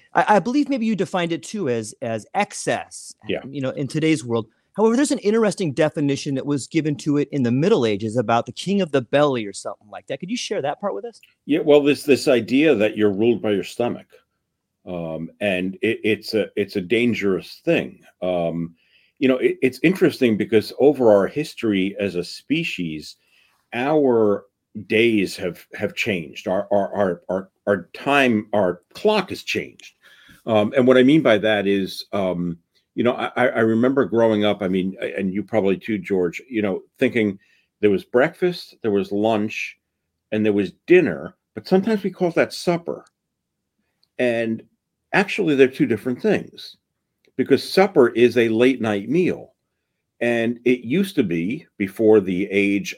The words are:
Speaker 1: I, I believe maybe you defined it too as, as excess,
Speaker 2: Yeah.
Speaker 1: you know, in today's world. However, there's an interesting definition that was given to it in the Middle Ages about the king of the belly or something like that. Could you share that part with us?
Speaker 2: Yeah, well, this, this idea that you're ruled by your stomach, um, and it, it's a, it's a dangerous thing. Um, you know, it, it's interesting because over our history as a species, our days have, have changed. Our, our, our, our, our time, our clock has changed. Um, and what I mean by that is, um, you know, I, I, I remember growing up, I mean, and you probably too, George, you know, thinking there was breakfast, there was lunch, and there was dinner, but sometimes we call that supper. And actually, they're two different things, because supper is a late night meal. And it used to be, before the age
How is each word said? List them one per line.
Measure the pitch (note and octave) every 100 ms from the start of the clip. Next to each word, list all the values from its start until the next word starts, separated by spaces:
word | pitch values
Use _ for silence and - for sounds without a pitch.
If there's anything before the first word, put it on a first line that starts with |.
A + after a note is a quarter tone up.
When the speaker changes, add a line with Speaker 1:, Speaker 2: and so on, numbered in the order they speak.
| _ -
Speaker 1:
I, | E3 G#3
I |
believe | G3 C#4 C#4
maybe | C4+ A3+
you | G3
defined | F#3 F#3 E3+
it | E3
too | - G#3+ D3+
as, | A#2 G#2+ -
as | A#2 A2+ G#2
excess, | F#3+ G3+ - - A2 E2 - - - G#2
Speaker 2:
Yeah. | - B2
Speaker 1:
you | C#3
know, | C3
in | - C#3
today's | D#3 D#3+ D3 A#2+
world. | A2+ G#2+ _ _ -
However, | A3 A#3+
there's | D4
an | C4
interesting | G3+ A3 G#3+ - F3
definition | C3 D3+ E3 C#3+ C#3 D3+ C3+
that | C#3+
was | C#3+ -
given | D#3+ D3+ C#3+
to | D#3 C#3+
it | C#3
in | D3
the | A#2+
Middle | B2+ E3+ G#3+ A2+
Ages | G2+ A2 A2+
about | A2 A#2 A#2
the |
king | - F3 G3+
of | F3
the | C#3
belly | A#2 C#3 D3 B2 G#2
or |
something | F#2+ A2+ G2 G#2+
like | F#2+ -
that. | C3+
Could | F3+
you | A#3+
share | - G3
that | C#3 C#3+
part | G3+
with | G3+
us? | A#3 - _ _ -
Speaker 2:
Yeah, | D3+
well, | D3 D3
this, | C#3+ C#3
this | - B2 D#3
idea | B2 G#2 C3 D#3 A2+
that | G#2+ G#2
you're | G#2
ruled | F#2+ A2+ G#2+
by | A2
your | G2+
stomach, | - - A#2+ - - - _ _ _ _ _ _ F#2
um, | F2 E2 D#2 E2 -
and | G#2 F#2 F#2 F#2+
it, | G#2+ A2
it's | G#2+ G2 -
a, | G#2+ F#2 -
it's | F#2+ G#2
a |
dangerous | F2 A2+ A#2+ G#2+ G2 F2+ - - -
thing. | D3+ C2 - _ -
Um, | F#2 F2+ E2+ E2 E2+ _ _ _ _ -
you | C3
know, | B2+
it, | A#2+ -
it's | C3 -
interesting | E3 F#3 E3 - B2 G2+
because | G2+ A2 G2+ -
over | C3+ C3 A#2
our | G2+ F#2
history | D3 D#3 - A2+ G2 F#2+ G2
as | G2+ F2
a |
species, | E2+ - - D#3 E3 - E2+ D#2 D2 - _ _ _ _ _
our | A2+ C#3 D#3 C3+ A#2 G#2 G2+ - _ _ G#2 F#2
days | A2 A#2 G#2+ F2 -
have, | F2+ E2 -
have | - G#2
changed. | - A#2 F#2 D2 - G#2
Our, | F#2+ -
our, | G2+ G2
our, | G2 G2 F2 -
our, | F#2 F#2+ _ -
our | G2 -
time, | - C#3 C#3+ B2+ G#2+ -
our | G#2 F2+ F2 _
clock | - G#3+ G#3+ -
has | D#2+
changed. | - G#2 C2 - - _ _ _ _ - -
Um, | A2 G#2+ C#3
and | B2+
what | B2+
I |
mean | B2+ D#3
by | C3 G#2
that | G#2+ G#2 G2
is, | G2 F#2 - -
um, | G2+ F#2+ F2 F2 E2 _ _ _ -
you |
know, | A#2+
I, | C3 - A#2+
I, | B2+
I | A#2+
remember | A2+ A2+ B2 C3+
growing | G2 A2+ A2+ G#2
up, | G#2 G2
I | F#2+
mean, | F#2+ F#2+ F#2
and | A2 - G2
you | G2
probably | G2 A2 G2 F2+
too, | - G#2
George, | F2 F#2+ F2 - -
you | A2+
know, | G2+ F2+ - -
thinking | B2+ A#2 G#2 F#2+ _ _ _ -
there | G#2
was | F#2
breakfast, | - A#2+ D#3 - F3+ F3 - _
there | A#2
was | G2+ F2+
lunch, | G2+ A2 A2 G#2+ - - - _ _ _ _ -
and | G#2+ G#2+
there |
was | G2+ F#2 - -
dinner, | F3+ C3+ D2 D#2 _ _ -
but | -
sometimes | F#3+ G3+ A3
we | G3
call | - F3+
that | E3+ -
supper. | - - E3+ - - - _ _ _ _ _ _ _ _ _ _ -
And | B2 A#2 A2+ A2+ - _ _ _ -
actually, | - G3+ - E3+ C3+
they're | C3
two | - C3
different | G#2+ C3 B2
things, | A3 C#3+ - - - - _ _ _ _ _ -
because | B2 C3+ -
supper | - G3 E3 A#2
is | A2 A#2+ B2
a | A#2
late | A2 B2+ C3
night | A2 G#2 A2+
meal. | E3 D#3+ D2+ - _ _ _ _ _ _ -
And | A#2+ A#2 A2+ A#2+ B2+
it | B2+
used | A#2 E3 G3 D3+
to |
be, | G2+ E2+ F2 C#3+ - -
before | G2 - A2 G#2+
the | F#2 F2+ G2+
age | G2 G2+ G2+ F2